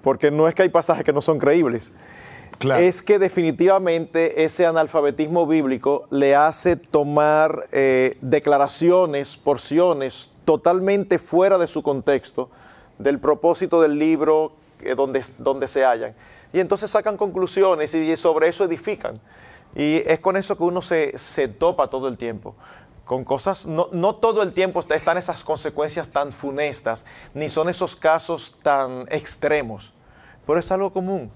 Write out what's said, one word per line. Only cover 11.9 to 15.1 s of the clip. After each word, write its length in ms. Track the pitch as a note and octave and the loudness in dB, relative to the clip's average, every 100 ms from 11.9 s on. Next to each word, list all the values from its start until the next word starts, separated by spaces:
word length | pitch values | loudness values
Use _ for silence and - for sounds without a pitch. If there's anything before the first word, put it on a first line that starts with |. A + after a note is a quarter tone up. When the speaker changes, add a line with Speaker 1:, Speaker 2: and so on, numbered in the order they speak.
| C#3 C3+ C#3 - - B2+ - - - - _ | -2 0 0 -2 -10 -10 -14 -20 -20 -20 _
Speaker 1:
del 200 | C3+ C#3+ | -2 0
propósito 600 | D#3 D3 E3 E3 F#3 E3+ | 0 2 2 0 0 2
del 160 | D#3 D3 | 2 2
libro, 540 | D#3 D#3+ D3+ D#3 D#3 _ _ _ | 0 2 2 2 0 _ _ _
eh, 120 | - B2+ | -6 -2
donde, 300 | C3+ | -2